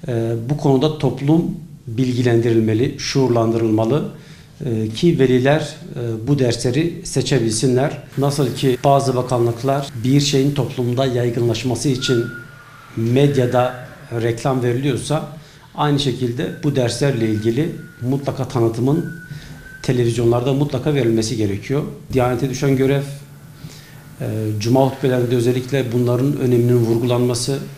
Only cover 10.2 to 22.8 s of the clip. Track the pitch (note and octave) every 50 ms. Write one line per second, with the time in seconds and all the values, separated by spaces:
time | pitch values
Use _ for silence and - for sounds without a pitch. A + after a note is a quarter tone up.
10.2 | C#3 - C#3+ C3+ C3 C#3+ C#3 - A#2+ - - - B2 A#2+ B2 B2 C3+ C3+ A#2+ B2
11.2 | A#2+ B2 A2+ A2+ A#2+ A#2+ A2+ A2 - C3 A#2+ A2 - D3+ C3 B2 - - C3 A#2
12.2 | A#2 A#2+ - - - - - - - - - - - - - A2+ A2+ A#2 A#2+ C3+
13.2 | C#3+ C#3+ C#3+ C3 B2 A#2 B2 B2 B2 B2+ - - - - - - - - A#2+ A#2
14.2 | A2 A#2+ A#2 A2+ - D3 C3 B2+ A#2+ B2 A#2+ B2+ C3+ D3 B2 G#2+ - - D3 D#3+
15.2 | - - - - - - - - - - - - D3 D3 C#3+ C#3 - C3 A2+ -
16.2 | B2+ A#2+ A#2+ A#2 E3+ F#3 - - - D3+ C3 C3 B2 A#2 - - C#3+ C#3+ B2 A2+
17.2 | A2+ A2 A2 G#2 G#2+ A#2 A2+ B2+ D#3 E3+ - - - - - - A2+ B2 C3+ C#3
18.2 | C#3+ C3+ - - C3 - - B2 A2+ A2+ A2 A#2 A#2 C3+ D3 E3+ - - - -
19.2 | - - - - - - - - - - - - - - B2+ B2 A#2+ A#2 A#2 A#2
20.2 | A#2+ A#2 A#2 B2 B2 C#3 C#3 C3+ D3 D3 - B2+ - D3+ D3+ C#3 B2 A#2 A2+ A2
21.2 | A2 - C3 A2 G#2+ G2+ G2 G2+ - - C3 D3 D3+ - - - - - - C3
22.2 | B2 B2 B2+ A#2+ C3 C3 B2+ - D3+ C#3+ C#3 B2+